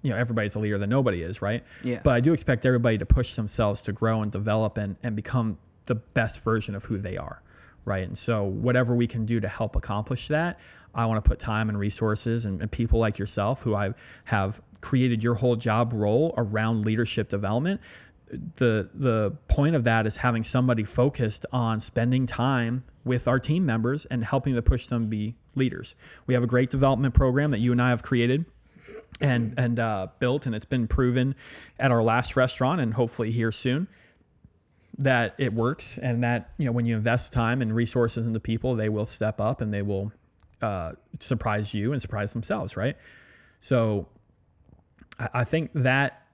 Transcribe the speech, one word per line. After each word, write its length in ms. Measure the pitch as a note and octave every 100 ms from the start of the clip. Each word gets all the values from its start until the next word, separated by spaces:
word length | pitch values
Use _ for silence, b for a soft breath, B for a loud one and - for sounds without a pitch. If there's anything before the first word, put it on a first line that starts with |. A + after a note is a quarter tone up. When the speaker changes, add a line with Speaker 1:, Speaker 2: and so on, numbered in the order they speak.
Speaker 1:
you 80 | C#3
know, 60 | A2
everybody's 380 | A#2+ A2+ G#2
a 40 | G#2+
leader, 200 | G#2+ G#2
then 100 | G2+
nobody 340 | C3 B2+ F2+
is, 200 | E2 G2+
right? 200 | G2+ A#2 - B
Speaker 2:
Yeah. 180 | B2+ A#2+
Speaker 1:
But 120 | -
I 60 | A#2+
do 120 | C3
expect 320 | D#3+ - B2 C3
everybody 320 | B2+ A#2 A2
to 80 | -
push 280 | - B2
themselves 480 | - G#2+ - G#2+ G2
to 100 | -
grow 300 | G2+ A2+ A2
and 100 | G#2+
develop 460 | G#2 G#2 G#2+ A2 -
and, 180 | G#2 F#2+
and 120 | B2 G#2+
become 420 | - C3 A2+ F#2 - _
the 100 | - A2+
best 460 | - - A2 -
version 320 | - A2 G#2
of 100 | G2+
who 140 | - G2+
they 180 | G2 F#2
are, 260 | - - _ B B B
right? 220 | - G2 F2+
And 100 | -
so 280 | - A2
whatever 500 | G2 G2+ A#2 B2 A#2+
we 120 | A#2+ A#2+
can 200 | A#2 A2
do 140 | A#2
to 80 | G#2
help 280 | - A2 -
accomplish 520 | - G#2 G#2+ B2+ -
that, 300 | D3+ F3 E3+ B B B
I 120 | - A2+
wanna 160 | A2
put 160 | - G#2
time 300 | - G#2+ A2
and 100 | G#2
resources 640 | G2+ - A2 G#2+ A#2 A#2 A2+
and, 140 | F#2+
and 80 | G#2+
people 280 | - A#2 A#2
like 200 | A2 G#2
yourself 440 | G2+ - G2+ C3+
who 120 | A#2+
I 200 | G2+ G2 - B B
have 360 | - A2 G2 - - -
created 420 | - C3 B2+ A#2
your 120 | A#2
whole 220 | A#2 B2+ A#2
job 360 | A2+ G#2+ A#2
role 420 | A2+ G#2 A2+ D#3+ -
around 480 | A2 G#2+ A2 A2+
leadership 440 | G#2+ A2 A#2 - G#2+
development. 520 | G2+ G2+ A2+ D#3+ G3 B B B _ _ - E3+ -
The, 320 | B2 A2 F#2+
the 380 | - C3+ A2+ G#2 D3+ _
point 280 | - C#3+ E3
of 80 |
that 220 | A#2+ A2+ G#2+
is 100 | -
having 260 | B2 A2+
somebody 400 | A#2 B2+ B2+ A#2
focused 600 | G#2 A#2+ C3 C#3 A2+ G#2+ -
on 280 | B2+ A#2 A2
spending 460 | - - A#2 B2+ B2+
time 580 | - B2 C3+ A#2 B2 - -
with 220 | B2+ B2+ -
our 100 | C3
team 280 | - D#3+ F3
members 380 | A2+ A2+ C#3+ -
and 180 | B2+
helping 300 | A2+ C#3 C3+
to 80 | B2
push 240 | - B2+ -
them 220 | A#2+ A2
be 260 | A2 G#2+ A#2 _
leaders. 400 | - C3 - - - B B -
We 80 |
have 80 | B2
a 40 | A#2+
great 240 | B2 C3
development 420 | C#3 C3+ B2+ C3+
program 360 | - C3 C3 D3
that 80 | A#2+
you 140 | A#2+
and 100 | A#2+
I 80 | B2
have 120 | A#2+
created 420 | - B2 A#2 C#3 E3+ _ _ B B B - -
and, 320 | C#3+ B2 A2 B2
and, 200 | B2 A#2
uh, 260 | A2+ G#2 F#2+ _
built, 260 | B2+ C#3 C3+
and 80 |
it's 100 | A2
been 220 | - C3 A2+
proven 480 | - B2+ B2 C3 C3+ B B B B
at 120 | C3
our 120 | A#2+
last 340 | A2+ A2+ B2 -
restaurant 440 | B2+ - C3 F3
and 140 | A#2+
hopefully 360 | A2 A#2 - A2
here 180 | A2+ A2+
soon 360 | A2 B2+ C3 F#3 b b b _ _ - _ _ _ _ -
that 360 | C3+ B2+ A2+ -
it 140 | C3+
works, 460 | A2 A#2 D3+ - -
and 240 | B2+ A#2
that, 280 | A#2+ A#2+ - -
you 80 | C3+
know, 60 |
when 120 | A#2+
you 100 | A#2
invest 380 | A2+ A2 B2 -
time 300 | B2+ A2+ B2
and 120 | A#2
resources 520 | A2 A#2+ C3 A#2 A#2 A2+
into 140 | A2+
people, 340 | - A2+ C3
they 140 | A#2+ A2
will 180 | G#2+ A2
step 340 | - G#2+ -
up 200 | G#2+ C3
and 120 | A2
they 100 | G#2
will, 300 | G2+ G2 G#2 - _ _ - _
uh, 320 | A2+ G2 E2 - _ -
surprise 520 | - A#2+ A#2 G#2 G#2
you 200 | G#2+ G#2+
and 100 | C#3
surprise 300 | - G#2 G2+
themselves, 420 | A#2+ G#2+ G#3 - -
right? 200 | A2+ - B B B B B B
So 480 | - B2+ A2+ G#2 - _ _ _ _ _ _ - _ _ - -
I, 100 | A#2
I 100 | B2
think 260 | A#2+ D#3+ D#3+
that 500 | D#3 B2+ C3+ C#3 - _